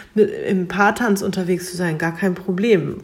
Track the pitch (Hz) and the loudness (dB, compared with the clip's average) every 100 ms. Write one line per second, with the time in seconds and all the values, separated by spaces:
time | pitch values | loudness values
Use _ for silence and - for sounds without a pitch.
0 | - 214 208 - - 190 180 185 202 220 | -4 2 2 0 -2 0 0 2 2 2
1 | 240 196 196 190 180 175 - 175 175 156 | 0 0 0 -2 -2 -2 -4 -4 -2 0
2 | 165 165 196 180 - 180 233 185 143 - | -2 0 -2 -2 -4 0 2 2 2 -6